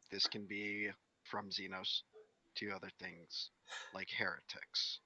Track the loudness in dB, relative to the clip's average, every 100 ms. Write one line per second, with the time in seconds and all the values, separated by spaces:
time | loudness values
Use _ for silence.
0 | -8 2 4 4 -2 0 0 2 0 0
1 | _ _ -4 -4 0 -2 -2 -2 2 0
2 | -2 -18 -20 _ _ -4 0 0 -4 -6
3 | -8 -8 -6 -4 -4 _ -10 -8 -6 -4
4 | 0 4 4 2 -4 -8 -2 2 2 0